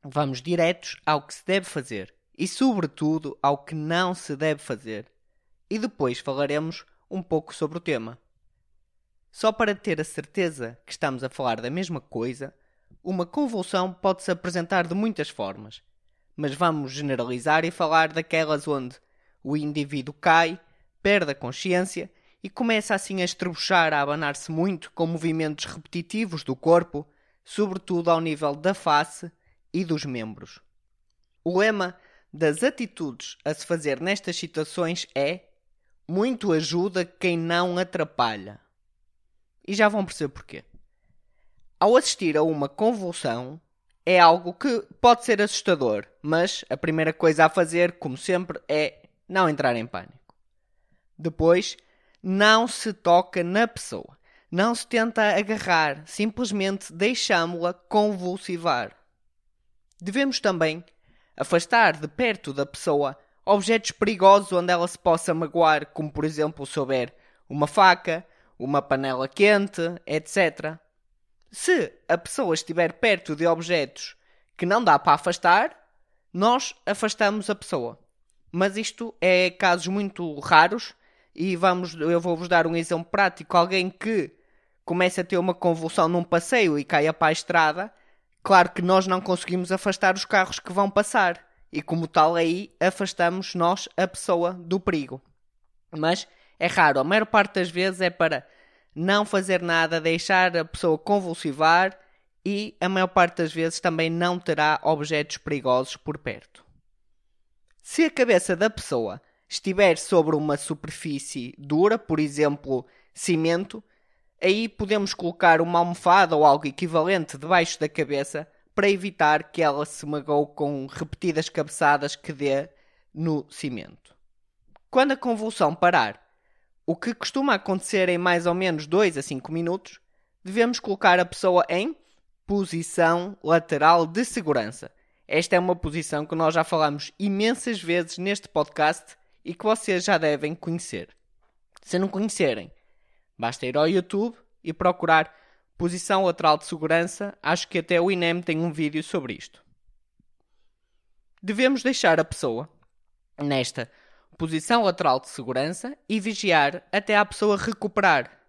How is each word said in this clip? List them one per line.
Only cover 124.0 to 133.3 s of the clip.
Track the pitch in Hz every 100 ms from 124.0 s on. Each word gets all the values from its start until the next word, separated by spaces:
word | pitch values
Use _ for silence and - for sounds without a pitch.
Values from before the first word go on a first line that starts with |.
| _ _ _ _ _ _ _ - _
Quando | 254 277
a | 269
convulsão | 247 226 220 - 160
parar, | 170 175 170 110 - _ _ _ _ _ _ -
o | -
que | 240 226
costuma | - 269 277 202
acontecer | - 185 - 202 180
em | 175
mais | 180 175 175
ou |
menos | 175 185 160 151
dois | 175 208 151
a |
cinco | - 135 -
minutos, | 160 170 190 - - _ _ _ _
devemos | 190 202 233 240
colocar | - 196 196 180
a | 180
pessoa | - 190 180 -
em | 175 240 320 _ _ _ _ -
posição | 202 190 170 165 - 165 170 180